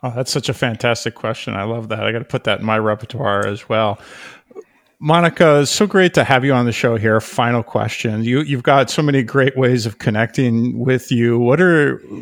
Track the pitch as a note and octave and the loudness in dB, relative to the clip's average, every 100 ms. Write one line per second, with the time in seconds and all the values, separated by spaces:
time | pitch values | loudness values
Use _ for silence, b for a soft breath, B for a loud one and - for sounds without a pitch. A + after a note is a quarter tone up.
0 | C3 A#2+ C3 B2 - B2+ B2+ A2 A#2+ A#2 | -8 -6 -4 -4 -4 -4 -2 -2 -2 -2
1 | - - A2 A2 - G2+ G2+ A#2 A2+ G#2+ | -4 -8 -8 -8 -6 -6 -4 -6 -6 -4
2 | G#2+ A2+ A#2+ B2+ - G2 A2 A2 G#2+ G#2+ | -4 -4 -6 -6 -2 -2 0 0 0 -2
3 | - A2+ G#2 G2+ G2+ G2+ - A2 A2 G2 | -6 -6 -2 0 -2 -6 -4 0 0 -2
4 | B B B B B - b b b _ | B B B B B -20 b b b _
5 | D3+ E3 E3+ D#3+ E3+ D3 C#3+ - G#3 G3 | 2 4 2 2 2 4 2 0 0 2
6 | F#3 E3+ A#2+ C3+ C3+ C3 A#2+ A2 B2+ A2+ | 2 2 2 2 2 2 0 0 0 0
7 | A2 A2 - - A#2+ A#2+ A2 A2+ G#2+ - | 2 2 0 -2 0 0 -2 -2 -4 -4
8 | A#2+ G#2+ A2+ B2+ D3+ C3+ B2 C#3+ B2 - | -4 -2 0 -2 -2 -2 2 2 2 0
9 | D3+ C3+ A2+ C#3 C3 C3 B2+ B2 A2+ G#2 | 0 0 0 0 0 2 2 2 0 -4
10 | - G#2+ A2+ - B2+ A#2 A#2+ A#2 A#2+ B2+ | -2 0 -2 0 0 2 0 -2 0 -2
11 | - B2 A#2 A#2 A#2+ D3 F#3 E3 C#3+ B2+ | 0 0 2 2 2 4 4 4 2 0
12 | - - | -10 -18